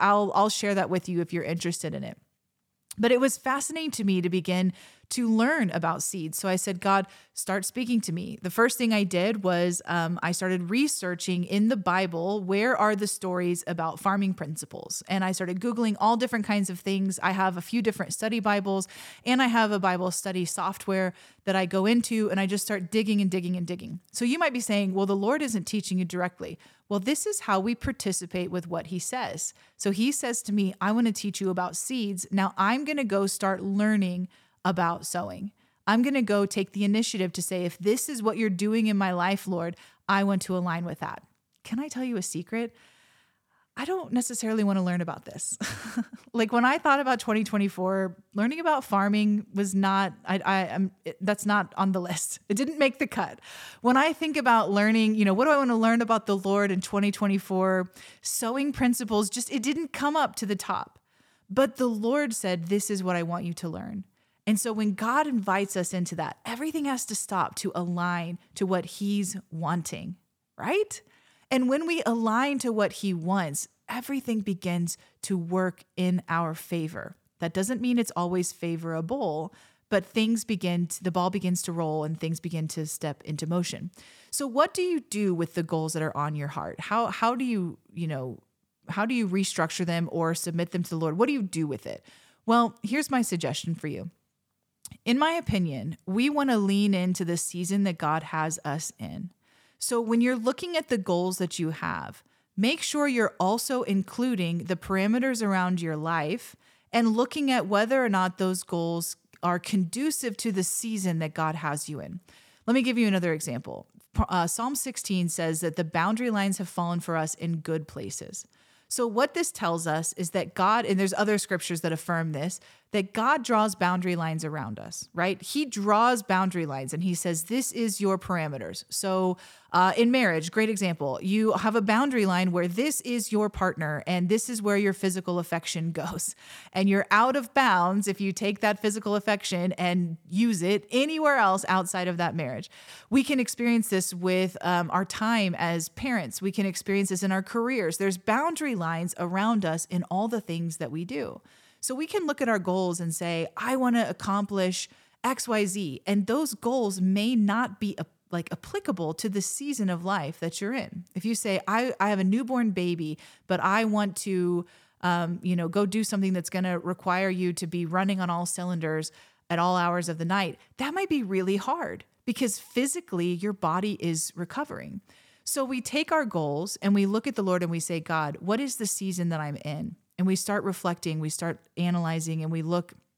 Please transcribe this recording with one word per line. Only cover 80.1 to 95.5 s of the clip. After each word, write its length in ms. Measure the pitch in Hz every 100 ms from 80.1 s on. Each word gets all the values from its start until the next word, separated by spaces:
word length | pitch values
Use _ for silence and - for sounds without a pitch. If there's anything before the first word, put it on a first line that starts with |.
| - 220 226
begin 440 | - 202 180 175 175
to, 160 | -
the 60 | 180
ball 200 | 175 180
begins 320 | 196 180 180
to 100 | -
roll 320 | 170 160 156
and 160 | 151 160
things 180 | 165 160
begin 300 | 175 160 156
to 180 | - 156
step 360 | - 156 143
into 220 | - 151 160
motion. 460 | 175 175 - 180 - - - -
So 160 | - 277
what 280 | 240 320
do 80 | -
you 180 | 359 330
do 340 | - 208 208
with 200 | 175 165
the 80 | -
goals 320 | 165 160 160
that 80 | 165
are 140 | 156 -
on 200 | 147 151
your 120 | 143
heart? 320 | 143 - -
How, 260 | - 214 233
how 280 | 185 226
do 120 | 247 254
you, 320 | 220 175 - _
you 140 | - 170
know, 320 | 143 131 117 _ _ _ _ -
how 160 | 165 226
do 80 |
you 120 | 247 214
restructure 600 | 185 190 - 160 - 175
them 220 | 170 170
or 220 | 165 160
submit 380 | 170 - 170 170
them 100 | 180
to 80 | 175
the 80 | 165
Lord? 180 | 160 160
What 120 | 254
do 40 |
you 100 | 285
do 240 | 196 160 156
with 200 | 127 -
it? 180 | - - - _ _
Well, 340 | - 233 233 220
here's 280 | 208 269 294
my 120 | 262
suggestion 520 | 226 175 147 143 -
for 120 | 165 156
you. 240 | 143 170 - _ _ _ _ _ _ - -
In 140 | - 247
my 140 | 302
opinion, 640 | 330 -